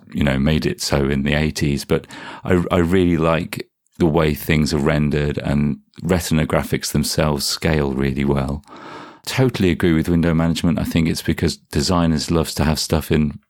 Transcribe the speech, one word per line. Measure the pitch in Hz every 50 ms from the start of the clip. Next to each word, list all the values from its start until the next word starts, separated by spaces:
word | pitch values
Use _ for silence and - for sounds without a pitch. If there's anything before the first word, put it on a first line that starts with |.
| - - -
you | - 73
know, | 69 67
made | 67 69 76 78 78 -
it | 73 - -
so | - - - 71 69 67
in | 71 69 67
the | 71 73
eighties. | 76 76 78 78 - 82 73 69 69 -
But | - 80 73 64 - - - - - - - -
I, | - 92 90 87 -
I | -
really | 92 87 82 90 95 90 87 87
like | 76 80 82 82 80 87 - - - - _ _ _ _ _ _
the | - 90
way | 80 73 85 80 78 73
things | - - - 82 78 76 71 80
are | 76
rendered, | 69 76 76 76 76 73 71 73 73 73 71 -
and | - - 71 73 73 73 71 - - _ _ - -
Retina | 82 92 90 - - 80 78 78
graphics | 78 - 76 71 - - 78 - -
themselves | - 73 73 - - - 80 76 73 69 -
scale | - - - - 85 80 76 71 69 65
really | 65 69 69 65 69 71
well. | 69 69 69 67 67 71 71 - - - - - - - - - - - - -
Totally | - - - 131 127 - - 98 90
agree | 80 - - 87 82
with | 80 78
window | - 87 85 82 87 82
management. | 80 82 85 80 - - 87 76
I | - 82
think | - - 87 80
it's | 78 80 - -
because | - 82 - 90 82 -
designers | - _ _ - - - 92 92 87 85 82 80 73 - -
loves | 87 82 78 - -
to | - 73
have | 76 78
stuff | - - - - 80 - -
in | 85 78 76 73 71 - _